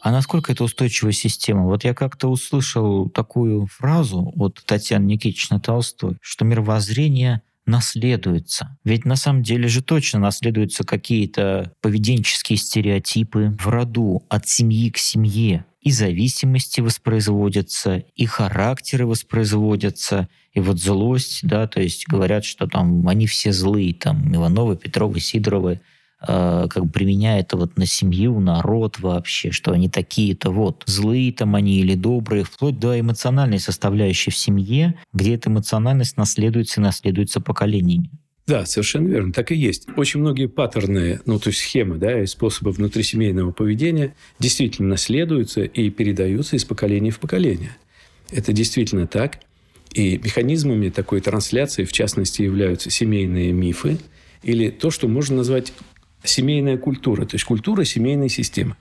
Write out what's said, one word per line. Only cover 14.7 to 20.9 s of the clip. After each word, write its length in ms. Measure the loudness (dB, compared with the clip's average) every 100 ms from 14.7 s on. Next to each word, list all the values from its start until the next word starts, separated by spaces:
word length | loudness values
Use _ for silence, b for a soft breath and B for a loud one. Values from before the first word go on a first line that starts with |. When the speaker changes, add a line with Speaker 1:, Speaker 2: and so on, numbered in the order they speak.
| 4 0
Speaker 1:
к 80 | 0
семье. 680 | -2 2 2 2 2 2 -2 _
И 100 | 0
зависимости 880 | 2 2 2 0 2 2 2 0 -2
воспроизводятся, 1200 | -2 -2 0 0 2 2 2 0 -2 -4 -2 -2 -4 -4
и 100 | -4
характеры 800 | 0 -2 0 0 -2 -2 0 0
воспроизводятся, 1200 | -2 -2 0 2 2 2 2 0 -4 -4 -2 -2 b b
и 60 | -2
вот 200 | 0 0
злость, 600 | 2